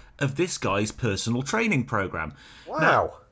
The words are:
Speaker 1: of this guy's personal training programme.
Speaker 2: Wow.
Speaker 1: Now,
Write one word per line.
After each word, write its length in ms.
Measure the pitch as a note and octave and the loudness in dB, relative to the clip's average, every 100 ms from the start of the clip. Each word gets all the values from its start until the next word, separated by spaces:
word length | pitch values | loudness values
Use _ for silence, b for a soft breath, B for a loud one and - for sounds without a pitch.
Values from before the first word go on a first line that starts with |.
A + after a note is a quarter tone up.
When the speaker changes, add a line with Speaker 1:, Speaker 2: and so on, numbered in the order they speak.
| b - | b -2
Speaker 1:
of 180 | C#3 C#3+ | -2 0
this 220 | F3 - | -2 0
guy's 340 | - G2+ G#2+ | 0 0 0
personal 520 | - A#2+ F#2+ A2+ A#2+ | -2 -2 0 0 -2
training 400 | C#3 A3 A#3 D3+ | 0 0 2 2
programme. 500 | - A2 F#2 E2+ D#2 - B B B | 0 -2 -2 -4 -6 -8 B B B
Speaker 2:
Wow. 120 | C#4 | 0
Speaker 1:
Now, 340 | D#4+ A#2+ E2 - - | 4 4 2 -4 -20